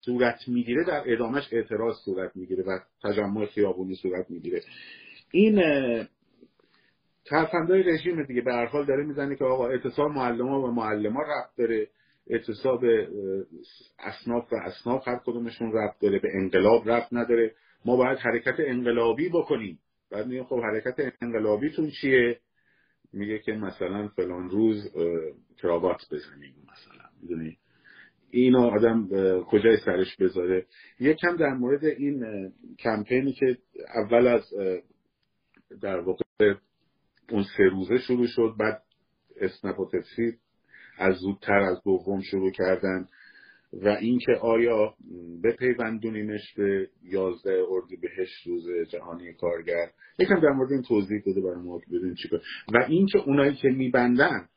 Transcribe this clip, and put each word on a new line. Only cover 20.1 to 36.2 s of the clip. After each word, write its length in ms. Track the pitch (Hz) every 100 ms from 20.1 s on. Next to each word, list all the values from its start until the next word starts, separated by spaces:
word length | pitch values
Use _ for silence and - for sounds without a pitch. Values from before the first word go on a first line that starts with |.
بعد 160 | 101 117
میگیم: 160 | 127
«خب، 160 | 127 127
حرکت 540 | 113 110 127 123 135 -
انقلابیتون 680 | 120 113 107 107 147 - 156 139
چیه؟» 380 | 139 131 120 117 _ _ _ _ _ _ _
میگه 260 | 101 101 107
که 140 | -
مثلاً 540 | 110 101 92 92 101 104
فلان 420 | - 90 90 90
روز، 460 | 98 110 104 101 82
اه، 80 | 85 85 80 69 _ _
کراوات 400 | 87 85 90 87 -
بزنیم 420 | 76 - 69 71 69 69
مثلاً. 340 | - _ - - _
می‌دونی 360 | 82 85 80 80 _ _ _ - - _ _
اینو 300 | 123 127 127
آدم، 480 | 120 104 113 113 98
اه، 320 | 95 95 92
کجای 340 | 90 107 113 107
سرش 380 | - 92 92 -
بذاره؟ 500 | 92 90 90 92 - - - _
یکم 360 | 127 156 175 175
در 180 | 147
مورد 320 | 131 123 139 156
این، 380 | 127 143 143 113
اه، 260 | 104 95 _ - -
کمپینی 540 | 117 107 104 123 139
که 240 | 127 131 123 _ - - 117
اول 320 | 104 117 123
از، 260 | 117 -
اه، 240 | 101 95 90 _ _ _ _ _ _ _ _ _ 101
در 180 | 101 92
واقع 240 | 87 92